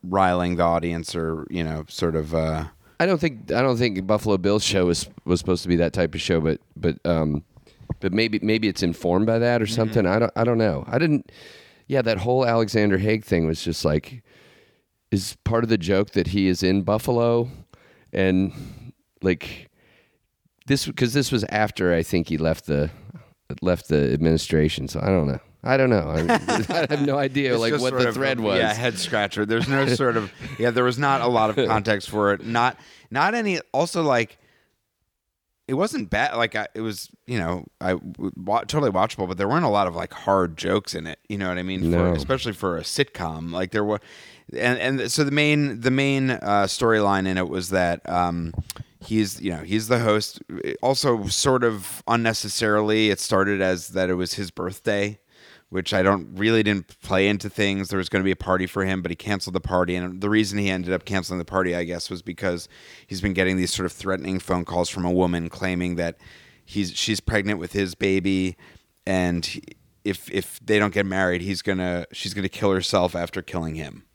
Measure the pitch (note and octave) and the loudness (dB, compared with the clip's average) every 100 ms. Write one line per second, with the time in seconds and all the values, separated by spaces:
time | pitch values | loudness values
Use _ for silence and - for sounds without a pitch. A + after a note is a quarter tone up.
0 | F2+ F#2+ F#2 F2+ F2 F2 E2+ E2+ E2+ E2+ | 0 4 4 4 2 2 2 2 0 -4
1 | E2 F2 D#2+ D#2+ D2 F2 D#2+ D#2 D2+ - | -6 -4 -4 -4 -6 -4 -4 -4 -8 -2
2 | F2 D#2+ D#2 D#2+ D#2+ D#2 D#2+ - _ _ | 0 0 -2 -2 0 -2 -6 -12 _ _
3 | F3 F3 E3 A#2 - A2 C3 A#2 A#2+ F#2+ | 0 2 0 -4 -2 2 2 2 0 0
4 | F#2 G#2+ A2 G2 F#2 G#2+ - G2 F2+ E2 | 0 0 2 2 4 2 2 2 4 2
5 | - - - F2 - F2 F2+ E2+ E2+ - | -2 -12 0 0 2 -2 2 2 2 2
6 | E2+ E2 - E2 D#2 D2+ _ - E2 D2 | -2 -2 0 2 2 -2 _ -4 -4 -2
7 | - E2 D#2 D2 - - _ _ - - | 0 0 0 -2 -6 -20 _ _ -12 -6
8 | G2 F#2+ A2+ G#2 G#2+ A2 G#2+ F#2 F2 E2 | -2 0 0 0 0 2 2 0 -2 0
9 | F2 F2+ A2 A#2 A#2+ A#2+ G#2+ A#2 A2 A2+ | 0 2 4 2 2 2 0 0 2 2
10 | F2+ G#2 A#2 - A#2 A2+ A2 C#2+ - C#3+ | 2 2 2 2 2 4 2 0 -2 0
11 | E3 D3 - - - - - _ _ C3+ | 2 0 -2 -20 -20 -20 -20 _ _ 0
12 | A#2 G#2 G#2 B2+ B2 A#2 A2 A2+ G#2 F#2+ | 2 0 2 2 4 2 2 4 4 4
13 | G2+ A2 - F2+ D#2+ D#2+ - E2 - D2+ | 2 0 2 2 2 0 -2 0 2 2
14 | - B2+ _ - - _ _ _ _ _ | -2 -20 _ -20 -20 _ _ _ _ _
15 | _ G2+ F#2+ - - A2+ A#2 A2 E2 G2 | _ -4 -4 -8 -2 0 2 0 2 2
16 | G#2 - E2 G2+ F#2+ F2+ F#2 G2 F#2 G#2+ | 2 0 0 2 2 4 2 2 2 0
17 | - A#2+ A#2 A#2 B2 - - - _ _ | 0 0 2 2 0 -8 -20 -20 _ _
18 | _ - F#2+ F#2 F#2+ - - - - - | _ 0 4 4 2 -4 -14 -16 -20 -20
19 | _ _ F#2+ E2+ - - - _ _ _ | _ _ 0 0 -4 -14 -20 _ _ _
20 | _ _ _ _ _ _ - C#3 - - | _ _ _ _ _ _ -2 0 0 -2
21 | A#2+ C3 B2+ B2 G2+ G#2+ G#2+ - F2+ E2+ | 0 2 0 0 0 0 -2 0 2 2
22 | E2 F2+ D#2+ D#2 D#2+ D#2+ - D2 D2+ - | 2 0 0 0 0 -2 0 0 0 -4
23 | - - - _ _ - F2+ F2 - D#2 | -18 -20 -20 _ _ -4 0 0 2 2
24 | C#2+ D2 D#2+ D#2+ - D#2+ D#2 - C#2 - | 4 2 4 2 2 2 2 0 -6 -4
25 | G2 F#2+ D2 C2 - _ - C3+ C3 G#2+ | 0 2 2 -2 -8 _ -2 2 4 2
26 | D2+ D#2+ E2 A#3 - A#3 A2+ F3 D3+ D3 | 2 -2 2 0 2 -2 0 -2 0 0
27 | C#3+ C#3 C#3 C3 C3+ A#2+ A#2 C#3+ B2+ B2+ | 0 0 0 0 0 2 2 2 0 2
28 | B2 A2+ C3+ B2+ G#2+ F#2+ A2 G#2+ B2 A2+ | 0 0 -2 0 0 2 0 0 -2 -2
29 | - A2+ G2+ - G#2+ A#2 A#2 C3+ C3+ B2+ | -2 0 0 0 0 2 2 2 2 2
30 | C3 A2+ G2 - - - A#2 A#2 B2 A#2+ | 2 0 -2 -10 -14 -2 0 2 2 2
31 | C#3+ C#3 A#2+ A#2+ A2 G#2+ A2+ A2 G#2 G#2 | 2 2 2 4 2 2 2 2 2 -2
32 | - G#2+ G2+ G2+ A2 A#2 A#2+ - - - | 0 0 2 2 0 2 2 0 -18 -20
33 | _ B2 F3 A#3 G#3+ E3+ - C3 E3+ E3+ | _ 0 0 0 0 -2 -2 0 0 0
34 | D#3 B2 A2+ - _ _ _ _ _ _ | 2 2 0 -6 _ _ _ _ _ _
35 | _ _ _ _ _ _ - B2+ G#3+ D4+ | _ _ _ _ _ _ -6 -2 0 -2
36 | F#2 G2+ B2+ A#2 A#2 A2 G#2 - A2 F#2+ | -2 0 0 2 0 0 -6 -6 -6 -6
37 | - _ - A#2+ E2 F2+ C2 _ F2+ F2+ | -12 _ -6 -4 -2 -4 -8 _ -2 -2
38 | - - G2 - F2+ A2+ - D3+ C#3 F#2 | -4 -8 -8 -8 -2 -2 0 0 0 2
39 | G#2+ - F#2 F2+ G2 D3 D#3 G#2 F#2+ E2 | 0 -2 -6 -2 0 2 2 2 2 -2
40 | E2+ - - G2 F2 D#2 F2 G2+ - F2 | -8 -6 2 4 2 -2 -2 -2 -2 -8
41 | D#2+ D2+ _ G2+ F#2 F2+ F#2 F#2+ E2 E2+ | -8 -12 _ -6 -4 -4 -4 -2 0 2
42 | F2 E2 C2+ C3 B2 G2 G2 E2 - - | 2 0 -2 -2 -4 -4 -4 -4 -4 -2
43 | - - E2+ D#2+ E2 E2+ F#2 A2 G#2 G#2 | -2 -2 -8 -6 -8 -6 -2 -2 0 -2
44 | - - - - - - A#2+ B2 A2 C3+ | -6 -20 -20 -20 -12 -2 0 0 0 -2
45 | A#2 - C#3+ C#3+ D3 D3+ C#3+ A2+ A#2+ C3 | -2 0 0 2 2 2 0 0 0 2
46 | C#3 C#3 C3 A#2+ F#2+ G2+ F#2+ - A#2 A2 | 2 2 0 -2 0 0 0 0 2 4
47 | G2+ G2 F#2+ F#2 F2+ E2+ F2 F#2+ F2 E2+ | 4 2 2 0 -2 -4 -2 0 0 -2
48 | - F2 F2 E2+ E2 - - - - _ | -2 0 0 -2 -4 -6 -8 -12 -16 _
49 | - A2 G#2 - G2 D#2+ D#2+ G#2+ A2 A#2+ | -2 0 0 -2 -6 -6 -2 -4 0 0
50 | A2+ G#2+ G#2 - - - - - B2+ C3+ | 4 2 0 -10 -14 -8 -6 -2 0 2
51 | C#3+ A#2 G2 - C#3 B2+ A#2+ G#2+ F#2 - | 2 0 0 0 2 2 2 -2 -8 -12
52 | - A#2 A2+ A2 G#2+ - A2 G#2 G#2+ A2 | -2 0 2 -2 -4 -2 2 2 4 4
53 | G#2+ F#2+ - G2+ G2 G2+ F#2 F2+ - F#2 | 4 2 0 2 2 2 0 0 -4 -2
54 | F#2 F2+ F2+ - F#2+ - F2+ G2+ - G#2 | 0 0 -2 -4 -8 -6 -8 -6 -2 0
55 | G#2 G#2 _ _ - - _ F#2 F2 G2 | -2 -4 _ _ -20 -20 _ -6 -2 2
56 | F#2 G2 C2 F#2 G#2+ A2+ G#2+ G2+ E2+ - | 4 2 0 -2 4 4 4 2 -2 -18
57 | - F#2+ G2 G#2 G2+ - G2+ G2 F#2+ G2 | -2 2 2 2 -4 -2 -2 0 -2 -4
58 | F#2 G2 F#2+ F#2+ - F#2 F#2 - F#2+ F#2+ | -2 0 0 0 0 0 0 -2 -2 -2
59 | F2 F2 - G2 - F2+ - F#2 F2+ F2+ | -4 -6 -4 -4 -4 -6 0 2 2 -2
60 | F2+ F#2 G2+ G#2+ G#2 G#2 G2 F#2+ F2+ F#2 | -4 -4 0 2 2 -2 -2 -2 -2 -4
61 | - G2 F2 F2+ E2 F#2+ F#2 F2 F2 F2 | -2 -4 -4 -6 -2 0 0 0 -4 -6
62 | - F#2 - F2 G2 F2 - - - - | -8 -10 -10 -4 -4 -4 -8 -20 -20 -20
63 | _ F#2+ G2+ F#2 F#2 F#2 F2+ - F#2 - | _ -6 -2 0 2 2 0 -2 -4 -4
64 | F#2+ F#2+ D#2 F#2 - F2+ E2+ E2+ F2 - | -4 -4 -2 -6 -2 -4 -2 -2 -2 -2
65 | F2 F2+ F2+ F2 E2 - F#2 F2+ F2+ F2 | 0 2 2 0 -4 -6 -4 -2 -2 -2
66 | E2+ - - - - _ _ G#2 F#2 - | -4 -6 -20 -20 -20 _ _ -4 -4 -4
67 | - G2+ - A2 G2 G#2 F2 G2+ F#2+ E2 | -4 -2 -2 -4 -4 -6 -6 -4 -4 -2
68 | G2 F#2+ F#2 F#2+ F#2 F2 - - _ _ | 0 0 0 0 -2 -6 -20 -20 _ _
69 | - F#2+ F2+ F2 E2 - - - _ _ | -4 0 0 -2 -4 -10 -14 -20 _ _
70 | G#2 F#2 - G2 - - - G#2+ G#2 G2 | -8 -8 -6 -6 -6 -14 0 2 2 0
71 | G2 F#2+ F#2 F2+ F2+ F#2 - F#2 F2+ F2 | -2 0 0 0 -4 -4 -2 -2 -2 -4
72 | - - - F#2 G2 - G#2 F#2+ F2+ G2+ | -6 -10 -8 -4 -6 -2 0 0 0 0
73 | F2+ F2 E2+ - - F2 E2 D#2+ D2 - | 0 -2 -6 -8 -8 -6 -6 -8 -10 -14
74 | _ | _